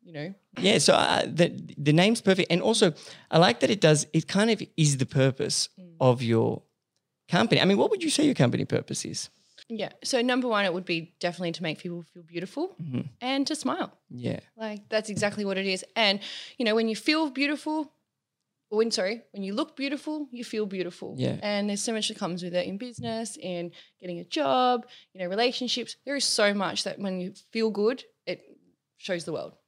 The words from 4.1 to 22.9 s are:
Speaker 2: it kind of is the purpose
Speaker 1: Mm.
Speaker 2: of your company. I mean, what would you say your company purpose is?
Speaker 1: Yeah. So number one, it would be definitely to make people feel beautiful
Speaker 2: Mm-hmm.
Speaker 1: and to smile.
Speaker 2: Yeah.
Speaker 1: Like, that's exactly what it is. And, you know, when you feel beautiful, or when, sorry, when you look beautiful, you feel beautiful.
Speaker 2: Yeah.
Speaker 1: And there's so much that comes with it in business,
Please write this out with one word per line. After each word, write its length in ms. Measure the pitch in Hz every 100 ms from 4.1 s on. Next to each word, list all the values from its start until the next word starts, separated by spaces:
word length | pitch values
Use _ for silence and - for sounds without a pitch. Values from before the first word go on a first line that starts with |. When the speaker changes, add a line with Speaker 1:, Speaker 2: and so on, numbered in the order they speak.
Speaker 2:
it 140 | 160 -
kind 220 | 190 220
of 100 | 214 - -
is 200 | 151 135
the 80 | 131
purpose 640 | 143 131 131 - - - -
Speaker 1:
Mm. 160 | 180 165
Speaker 2:
of 220 | 131 123
your 400 | 117 113 113 117 _ _ _ _ _ _ _
company. 300 | 175 220 -
I 40 | 175
mean, 120 | 202
what 120 | 262
would 120 | 392
you 60 | 330
say 140 | - 302
your 100 | 254
company 280 | 123 - -
purpose 380 | - - - -
is? 240 | 147 - _ _ _ -
Speaker 1:
Yeah. 220 | 226 185 -
So 180 | - 254
number 260 | 247 254 254
one, 160 | 208
it 100 | 202
would 120 | 175 180
be 280 | 170 160 _
definitely 320 | 175 170 175
to 100 | 165
make 160 | 170 151
people 240 | 180 175 170
feel 100 | 175
beautiful 520 | 165 170 185 - 359 -
Speaker 2:
Mm-hmm. 200 | 156 123 160 -
Speaker 1:
and 260 | 247 269 277
to 80 | 302
smile. 360 | 262 339 - _ _
Speaker 2:
Yeah. 300 | 123 123 117 _ _
Speaker 1:
Like, 320 | 220 208 208
that's 200 | 220 214
exactly 340 | 208 208 208
what 140 | 196 190
it 80 | 196
is. 180 | 185 - -
And, 240 | 214 202 - - - -
you 60 | 233
know, 100 | 220
when 120 | 226
you 80 | 214
feel 340 | - 311 311
beautiful, 600 | 262 285 294 302 311 294 _ _ _ _ _ _ _ _
or 80 | 214
when, 140 | 226
sorry, 300 | 220 185 233 _
when 120 | 202
you 100 | 196
look 220 | 208 311 -
beautiful, 520 | 269 277 - 302 285
you 120 | 240 233
feel 200 | 220 208
beautiful. 500 | 190 175 - - 131
Speaker 2:
Yeah. 180 | 127 -
Speaker 1:
And 260 | 208 208 208
there's 120 | 202
so 80 | -
much 140 | 220 214
that 100 | 220
comes 260 | 185 175
with 100 | 175 175
it 100 | 185
in 100 | 196
business, 600 | 247